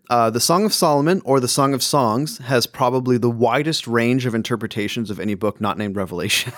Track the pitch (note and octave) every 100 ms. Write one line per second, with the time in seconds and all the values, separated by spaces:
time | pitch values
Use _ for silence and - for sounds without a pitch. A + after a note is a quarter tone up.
0 | - A#2+ A2+ A2+ - F3 G#3 - E3+ C#3+
1 | D3+ - - C3+ B2 - C#3 C3+ - D3
2 | A#2 A2+ D3+ - B2 C3 - - B2+ B2+
3 | B2+ B2 A#2+ A#2 A#2 B2+ D3+ D#3 - A#2
4 | A#2 B2+ B2 A2+ A2 A#2 A2 A2+ G#2 B2
5 | G#2+ F#2+ G2 G2 G#2+ - G#2+ F#2+ G#2 G2
6 | F#2 F2 F#2+ - B2